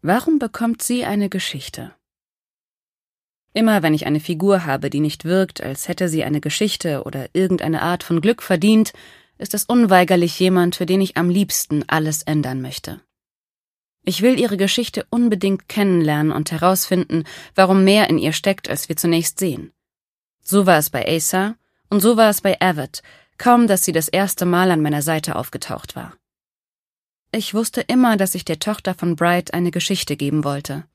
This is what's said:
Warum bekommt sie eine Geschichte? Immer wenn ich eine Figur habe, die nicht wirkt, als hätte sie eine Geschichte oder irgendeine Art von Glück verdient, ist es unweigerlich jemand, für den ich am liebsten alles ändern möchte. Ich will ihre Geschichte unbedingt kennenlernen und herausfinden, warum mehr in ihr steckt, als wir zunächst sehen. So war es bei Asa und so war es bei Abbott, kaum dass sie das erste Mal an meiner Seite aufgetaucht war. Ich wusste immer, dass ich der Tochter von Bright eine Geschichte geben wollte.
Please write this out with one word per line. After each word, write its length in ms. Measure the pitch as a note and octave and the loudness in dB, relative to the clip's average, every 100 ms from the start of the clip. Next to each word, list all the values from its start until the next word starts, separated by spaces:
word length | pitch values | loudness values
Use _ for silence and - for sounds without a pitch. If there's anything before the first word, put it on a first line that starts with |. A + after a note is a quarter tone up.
Warum 380 | D3+ G#3+ E4 D4+ | 0 0 2 0
bekommt 420 | A#3 - A#3 A#3 | -2 -4 -4 -2
sie 220 | - B3 | -2 -2
eine 240 | A#3+ G#3 G3+ | -2 -2 -2
Geschichte? 640 | F#3+ - C#3+ - - - _ _ _ _ _ _ _ _ _ _ _ _ _ _ _ _ | -4 -6 -8 -12 -14 -16 _ _ _ _ _ _ _ _ _ _ _ _ _ _ _ _
Immer 300 | - A3+ G#3 | 0 2 4
wenn 100 | D#3+ | 2
ich 120 | D3+ D3+ | 0 0
eine 160 | D3+ | -2
Figur 440 | D3+ E3 G3 F#3+ E3 | -2 -2 2 2 0
habe, 240 | C3+ C#3 | -4 -2
die 120 | C#3+ | -2
nicht 240 | D3+ - D#3+ | -2 -4 -2
wirkt, 360 | F#3 F#3+ - | 0 0 -4
als 280 | - C#3 - | -10 -8 -8
hätte 180 | F3 F3+ | -4 -2
sie 160 | D#3 | -2
eine 160 | - D3 | -2 -2
Geschichte 640 | D3 - G#3 - E3+ C#3+ | -2 -2 -2 -2 -4 -4
oder 240 | - C#3 B2+ | -6 -10 -4
irgendeine 480 | - F#3 F3+ - D#3+ | -2 0 0 0 -2
Art 220 | E3 F3 | -2 -4
von 180 | - E3+ | -2 0
Glück 200 | F#3 A#3+ | 0 -2
verdient, 520 | - F3+ G3+ A3 A3 - - - _ _ | -2 2 4 4 2 -4 -20 -20 _ _
ist 160 | G3+ | -8
es 120 | G#3 - | -6 0
unweigerlich 760 | A#3+ A3 F#3 F3+ F3+ E3+ - | 2 6 6 6 2 2 0
jemand, 380 | F#3 F3+ F3 - | 2 4 2 -2
für 80 | F3 | -2
den 160 | F#3+ | 0
ich 160 | F#3+ - | 0 0
am 120 | F3 | 0
liebsten 540 | F3+ G3 - - D3+ - | 2 0 -2 -2 -4 -2
alles 340 | D#3+ D#3 D#3 | -2 -2 -4
ändern 380 | - D3+ C#3+ C3 | -2 -2 -2 -6
möchte. 400 | C3 C3+ - - _ _ _ _ _ _ _ _ _ _ - | -8 -12 -14 -16 _ _ _ _ _ _ _ _ _ _ -6
Ich 160 | F3+ | 2
will 180 | A3+ B3+ | 2 4
ihre 160 | A#3 F#3+ | 0 0
Geschichte 500 | G3 - A#3 - - | 0 0 -4 -6 -4
unbedingt 580 | A#3 A#3+ G#3 G3 F#3+ _ | 0 2 2 0 -2 _
kennenlernen 640 | G#3+ G3+ F3 D#3 D3+ D#3 | 0 2 2 2 2 0
und 180 | - D3+ | -2 -4
herausfinden, 720 | D#3+ F3 F#3+ - F3+ - E3 D#3 - - | 0 2 2 0 -2 0 -4 -4 -14 -6
warum 300 | - F#3+ F#3+ | 2 4 6
mehr 260 | F#3+ G#3 G#3 | 6 4 4
in 80 | D#3+ | 2
ihr 140 | C3 | 0
steckt, 380 | D#3 G3+ G3 - | -2 -2 -4 -6
als 180 | - - | -8 -6
wir 80 | D#3+ | -2
zunächst 420 | E3+ E3 E3 - | 0 0 -2 -4
sehen. 360 | F#3+ B2 - _ _ _ _ _ _ _ | -4 -4 -12 _ _ _ _ _ _ _
So 240 | - G3+ F#3+ | 0 2 6
war 120 | D#3+ | 4
es 120 | D3+ | 2
bei 160 | C3 - | -4 -2
Asa 420 | D#3+ - F#3 G3+ A3+ _ _ _ | -2 0 -2 -2 -6 _ _ _
und 100 | G3+ | 2
so 160 | G3+ A3+ | 2 4
war 140 | A3 | 4
es 100 | G3+ | 4
bei 180 | G3 F3+ | -2 0
Abbott, 400 | F#3 D3+ C3+ - - - _ _ | 0 0 -6 -12 -18 -20 _ _
kaum 300 | B3 A#3+ A#3 | 2 4 4
dass 160 | F#3+ | 2
sie 80 | - | 0
das 160 | D#3+ D#3 | -2 0
erste 380 | F#3 G3 - F3+ | -2 -2 -2 0
Mal 260 | F3 F#3 | 2 2
an 100 | E3 | 2
meiner 200 | D3+ D3 | 0 0
Seite 340 | C#3+ D#3+ D#3 - | -2 -2 -4 -6
aufgetaucht 600 | B2+ - - - - - | -6 -10 -10 -10 -12 -14
war. 160 | - - _ _ _ _ _ _ _ _ _ _ _ | -16 -18 _ _ _ _ _ _ _ _ _ _ _
Ich 220 | A3 G3+ | -8 -4
wusste 280 | G#3 A3+ - | -4 -2 -4
immer, 360 | - B3 B3 G#3 | 0 2 4 2
dass 160 | F#3+ | 0
ich 100 | F#3+ | -4
der 140 | - D#3+ | -6 -4
Tochter 380 | - G#3 - F#3 | -4 -4 -6 -4
von 200 | F3 D#3+ | -4 0
Bright 380 | E3+ F3 F3 | 0 0 -2
eine 160 | F3 F3 | -2 -2
Geschichte 480 | E3+ - F#3+ - C#3+ | -2 -4 -4 -4 -4
geben 260 | C#3+ D3+ | -2 -2
wollte. 420 | C#3+ C#3+ - C#3+ - | -2 -6 -8 -10 -12